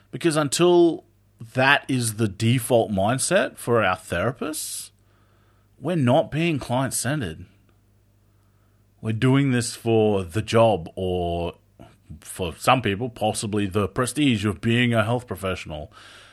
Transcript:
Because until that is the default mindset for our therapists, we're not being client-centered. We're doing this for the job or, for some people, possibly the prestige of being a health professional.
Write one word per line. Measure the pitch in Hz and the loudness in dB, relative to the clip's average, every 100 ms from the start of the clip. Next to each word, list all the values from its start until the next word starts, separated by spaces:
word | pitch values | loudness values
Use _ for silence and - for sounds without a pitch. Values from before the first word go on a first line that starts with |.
| _ | _
Because | - 170 156 | -2 0 0
until | 143 - 175 175 170 160 - _ _ - 113 | 0 2 4 6 6 2 -10 _ _ -20 -8
that | 127 131 143 - | 2 4 4 2
is | 131 117 107 | -2 -2 -2
the | 113 | -4
default | 90 113 120 - 120 98 | 0 2 2 4 2 2
mindset | 98 101 131 - 185 254 - | 0 0 0 0 0 0 -6
for | - 120 | 0 2
our | 98 92 | 2 0
therapists, | - 87 107 - - 311 - - - _ _ _ _ _ _ _ _ - | -4 -4 -4 -4 -8 -8 -10 -12 -14 _ _ _ _ _ _ _ _ -12
we're | 147 175 | -4 0
not | 120 139 110 | 2 2 2
being | 147 170 147 | -2 -2 -2
client-centered. | - 123 135 - 117 151 95 85 90 _ _ _ _ _ _ _ _ _ _ _ _ _ _ - | -4 -4 -2 -4 -4 -4 -6 -10 -16 _ _ _ _ _ _ _ _ _ _ _ _ _ _ -12
We're | 110 | -6
doing | 110 127 139 139 | 0 2 2 2
this | 123 113 | 0 -2
for | - 117 113 107 101 90 | -6 2 4 4 2 -2
the | 104 | -6
job | 107 113 113 95 82 - | 0 4 4 2 -4 -6
or, | 92 90 87 85 - - _ _ - _ - 78 | -4 -2 -4 -4 -6 -10 _ _ -20 _ -20 -20
for | - - 90 - | -16 -8 -8 -4
some | - 131 | 2 2
people, | 113 98 123 | 2 -4 -6
possibly | - 107 107 107 104 101 | -4 -4 -2 -4 -2 -2
the | 98 98 | -2 -2
prestige | - 123 - 147 113 | -2 -4 0 2 2
of | 104 90 | 0 -2
being | 113 117 123 | 0 0 2
a | 117 104 | 2 0
health | 123 - | -2 -6
professional. | 92 95 90 - 76 73 - - - - | -8 -6 -6 -8 -12 -12 -18 -20 -20 -20